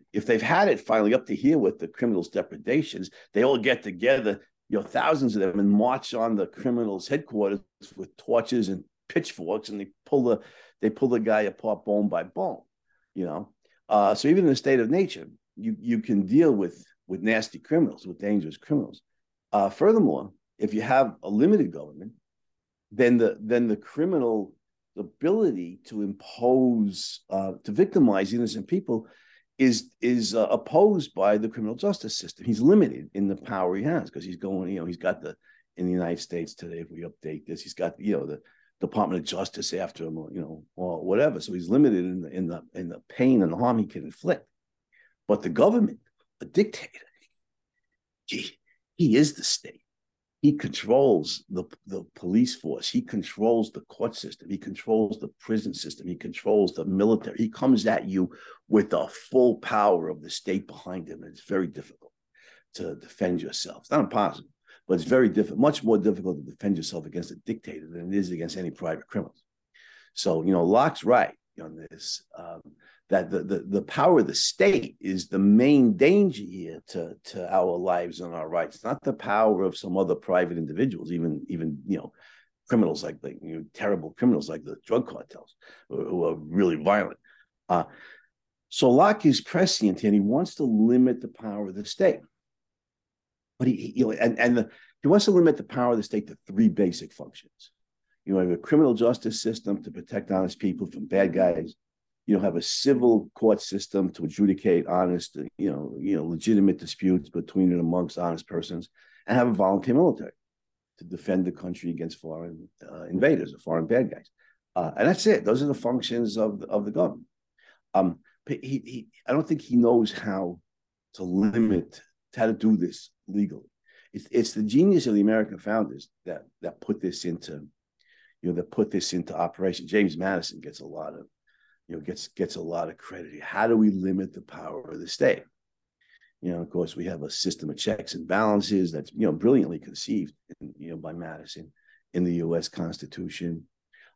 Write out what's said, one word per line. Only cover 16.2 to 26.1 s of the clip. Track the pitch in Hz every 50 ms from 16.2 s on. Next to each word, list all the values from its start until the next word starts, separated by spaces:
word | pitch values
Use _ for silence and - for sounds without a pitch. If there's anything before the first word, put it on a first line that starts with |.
| 95
deal | 92 120 151 170 151
with, | 113 101 92 82 - - - _ _ _ _
with | - 95 85
nasty | 95 110 113 110 110 - - -
criminals, | - - 151 170 151 101 - - -
with | 92 82 -
dangerous | 101 101 104 98 78 78 76
criminals. | - _ - 151 139 - - - - _ _ _ _ _ _ _ _ _ _
Uh, | - 104 98 98
furthermore, | - - 160 208 220 220 170 101 71 65 71 - - _ _ _ _ -
if | 107 104
you | 107 107
have | 110 117 131 135 131 107 - -
a | - 95
limited | 104 107 143 190 214 185 127 87
government, | - 73 76 76 - - 98 113 - _ _ _ _ _ _ _ _ _ _ _ _ _ _ _
then | 107 110 123 120 123 117
the, | 113 101 - -
then | 107 107 120 120 120 110
the | 104
criminal | 104 - - - 147 160 190 185 147 123 117 110 107 95 - - _ _ _ _ _ _ _ _ -
ability | 98 - - _ 139 170 202 226 208 156 110 92 87 87 95 - _
to | - 110 107
impose, | 104 98